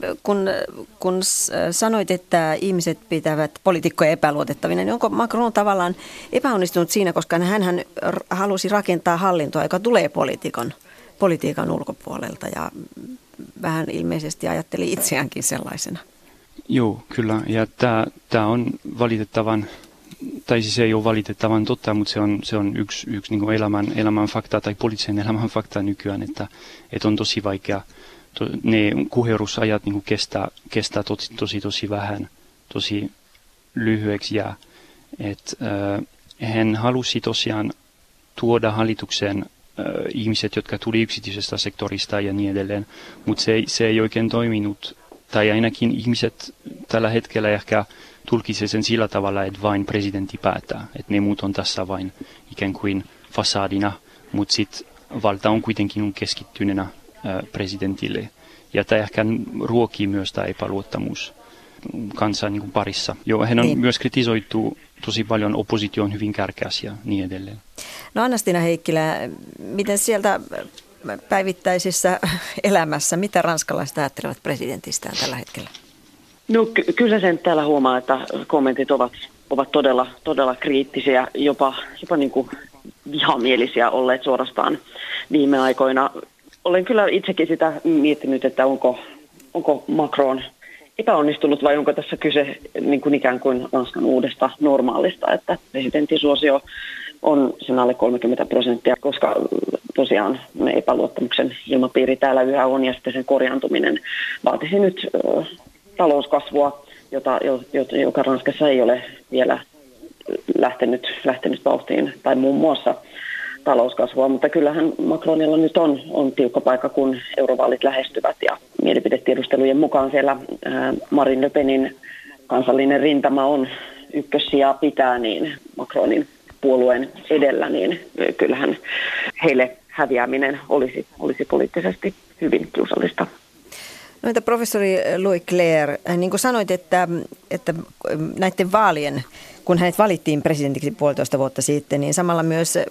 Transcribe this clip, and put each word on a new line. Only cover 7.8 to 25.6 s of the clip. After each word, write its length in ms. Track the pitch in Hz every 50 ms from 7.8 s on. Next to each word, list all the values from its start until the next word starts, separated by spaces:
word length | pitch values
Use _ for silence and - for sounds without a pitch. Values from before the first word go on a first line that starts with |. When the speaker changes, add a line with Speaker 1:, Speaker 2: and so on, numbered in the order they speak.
| - - - - - -
Speaker 1:
r-, 140 | - - - -
halusi 380 | - 185 190 202 196 190 - 185
rakentaa 480 | 202 208 196 - 175 165 - 180 170
hallintoa, 460 | 170 190 190 180 170 147 135 - 160 156
joka 180 | 156 - 185
tulee 280 | 202 233 240 202 165 -
poliitikon, 640 | - 160 156 135 - - - - - - 120 - - - - - - - - - - -
politiikan 520 | 202 190 165 147 - 156 147 160 160 165
ulkopuolelta 760 | 160 160 - - - - - - 139 - - - - - - - -
ja 160 | 76 80 - - - - - - - - - 254 254 _ _ - - - - - - 190
vähän 280 | 170 160 160 160 -
ilmeisesti 580 | - - - 170 165 160 151 151 - - - 165
ajatteli 440 | 165 160 160 - - 180 175 175 180
itseäänkin 500 | - - - - 131 143 - - - -
sellaisena? 560 | - - - - - - - - - - 170 - - _ _ _ - - _ _ _ _ - - -
Speaker 2:
Joo, 340 | - 131 120 107 98 - - -
kyllä. 340 | - - 113 110 110 110 -
Ja 200 | - 110 113 110
tää, 400 | - - - - 123 113 110 113 - - - _ _
tää 180 | - 117 107
on 200 | 107 117 120 120 117 - - - - - 113
valitettavan, 680 | 120 117 113 107 107 - - 113 107 110 110 107 104 - - - - - - _ _ - - - - - - - -
tai 160 | - 123 117 107
siis 160 | 107 104 123
ei 160 | 117 110 110
ole 100 | 110 107
valitettavan 600 | 113 110 107 104 - 107 - - 110 110 110 107
totta, 300 | 101 123 - - - 107
mut 140 | 104 104 -
se 120 | - 107
on, 200 | 107 104 104 101 -
se 140 | - 113
on 200 | 107 101 101 -
yksi, 340 | - 107 101 - - - 120
yksi, 220 | 113 101 - - 113
niinku, 180 | 104 101 107
elämän, 360 | 110 107 107 104 104 104 104 104 98
elämän 300 | 110 110 107 107 107 107
fakta 340 | 107 - 113 - - - 107
tai 140 | - 107 101
poliittisen 440 | - - 117 110 104 - - 104 104
elämän 300 | 101 107 110 107 117 110
fakta 340 | - 110